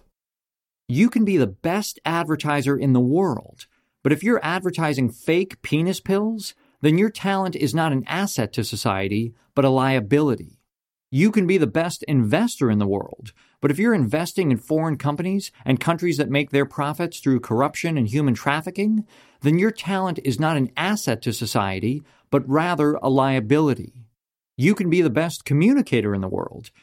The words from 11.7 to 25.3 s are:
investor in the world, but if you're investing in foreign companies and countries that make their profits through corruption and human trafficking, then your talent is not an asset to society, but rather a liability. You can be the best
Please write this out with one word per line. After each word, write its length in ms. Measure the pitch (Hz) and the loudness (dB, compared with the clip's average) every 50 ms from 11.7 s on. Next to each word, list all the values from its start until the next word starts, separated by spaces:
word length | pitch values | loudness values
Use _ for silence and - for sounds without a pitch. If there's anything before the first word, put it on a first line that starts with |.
| - 160 165 175 - - - | 0 0 -2 -2 -4 -8 -4
investor 680 | - 151 131 113 104 127 175 233 233 - - 139 113 | 0 2 2 2 2 2 0 0 0 -2 0 0 2
in 80 | 107 104 | 2 2
the 80 | 101 | 2
world, 460 | 98 98 98 - - - - - - - _ _ _ _ - | 2 0 -2 -4 -6 -12 -16 -18 -20 -20 _ _ _ _ -4
but 120 | - 143 | -2 -2
if 60 | 143 160 | 0 2
you're 120 | 214 240 | 2 2
investing 600 | 226 180 127 104 143 156 175 170 - 208 180 147 | 2 2 2 2 0 0 -2 -2 -2 0 0 2
in 60 | 123 110 | 0 0
foreign 380 | - - 151 160 160 165 147 | -2 -2 -2 0 0 -2 -2
companies 540 | - - 147 147 147 175 190 196 196 - - _ - - | -2 -2 -2 -2 -2 -2 -2 -2 -4 -4 -8 _ -8 -2
and 160 | 131 127 113 | 0 0 0
countries 380 | - 165 170 156 175 175 151 139 | 0 0 -2 0 0 -2 0 0
that 120 | 147 - | 0 0
make 200 | 135 143 147 - | 0 0 0 0
their 160 | - 139 139 | 0 0 0
profits 520 | 143 - - 143 143 151 - 175 170 - - | 0 -2 -6 -4 -4 -4 -4 -6 -6 -6 -4
through 220 | - 139 131 117 | 0 0 0 0
corruption 580 | - - 113 117 139 151 - - - 170 160 143 | 0 0 0 0 0 0 -2 -4 -4 -2 0 0
and 80 | 117 | 0
human 280 | 104 117 151 151 135 117 | 0 0 0 2 2 0
trafficking, 680 | - - 143 143 156 - 185 180 - 202 214 220 214 214 - - - - _ _ _ | 0 0 -2 -2 -2 -2 -6 -4 -2 -2 0 0 -2 -2 -6 -12 -20 -20 _ _ _
then 180 | - 147 160 175 | 0 2 2 4
your 140 | 196 220 | 2 2
talent 480 | 214 - - 185 196 190 190 185 165 - | 0 -2 -6 -4 -4 -2 -2 -4 -4 -4
is 160 | - 139 117 117 | -4 -2 -2 0
not 180 | 156 156 160 | 0 0 2
an 140 | 147 131 - - | 0 0 -2 -2
asset 440 | - 165 190 214 208 - 135 113 110 | -4 -2 -2 -2 -2 -2 -4 -4 -4
to 100 | - 127 | -4 -6
society, 720 | 107 - 117 104 - 120 101 98 95 95 101 113 135 151 - _ _ _ _ - | -6 -4 -4 -2 -2 -2 0 -2 -2 -2 -2 -2 -4 -4 -8 _ _ _ _ -2
but 180 | - 139 117 127 | 0 0 0 2
rather 460 | 139 156 165 180 175 147 151 147 151 - | 0 2 2 0 0 2 2 0 0 0
a 80 | - 135 | 0 2
liability. 960 | 135 139 135 135 135 131 107 107 143 151 156 143 123 - 92 - - 123 - _ _ _ _ _ _ _ _ _ _ | 2 2 2 2 2 0 2 2 2 2 2 2 0 -2 -6 -14 -16 -20 -20 _ _ _ _ _ _ _ _ _ _
You 180 | - 131 185 214 | 0 2 2 2
can 160 | - 185 170 | 2 2 2
be 100 | 160 180 | 4 4
the 100 | 170 143 | 4 4
best 360 | 107 156 165 170 | 2 0 -2 -2